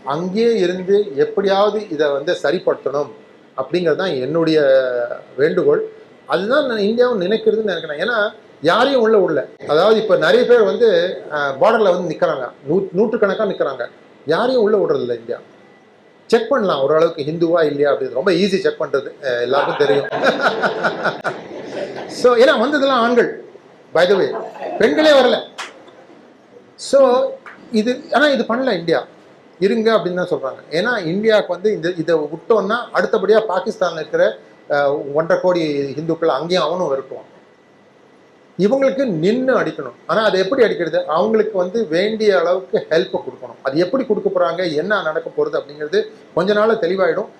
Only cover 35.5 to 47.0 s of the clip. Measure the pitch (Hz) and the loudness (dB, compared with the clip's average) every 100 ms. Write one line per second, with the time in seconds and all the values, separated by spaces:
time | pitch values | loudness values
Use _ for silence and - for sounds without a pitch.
35.5 | 175 156 143 139 135 160 160 160 135 165 | 0 -2 -2 -4 -6 -4 -2 0 -2 -2
36.5 | 180 156 180 165 135 - 123 - - _ | -2 -2 -2 -2 -4 -6 -16 -16 -20 _
37.5 | _ _ _ _ _ _ _ _ _ _ | _ _ _ _ _ _ _ _ _ _
38.5 | - 202 269 269 - 269 160 170 247 262 | -2 0 2 0 0 -2 0 0 0 0
39.5 | 220 156 156 131 - - 185 214 185 185 | 0 -2 -6 -14 -14 -2 0 2 0 0
40.5 | 269 180 143 160 170 139 156 214 220 208 | 2 2 2 -2 -2 -2 0 2 2 0
41.5 | 185 180 226 185 165 208 220 214 185 165 | -2 -4 -4 -2 0 -2 0 2 2 2
42.5 | 185 190 208 - 160 185 185 131 - 123 | -2 -2 -4 0 0 0 -6 -8 -14 -18
43.5 | 110 139 143 180 262 226 196 202 180 170 | -8 -4 -2 0 -2 -2 -2 0 0 -2
44.5 | 170 180 147 180 208 160 156 - - 151 | -2 -2 -2 -2 -2 -2 -4 -6 -4 -2
45.5 | 151 - 147 151 196 214 - - 156 190 | -4 -8 -12 -2 -2 -2 -12 -6 -2 0
46.5 | 208 220 214 165 190 | 2 2 2 0 0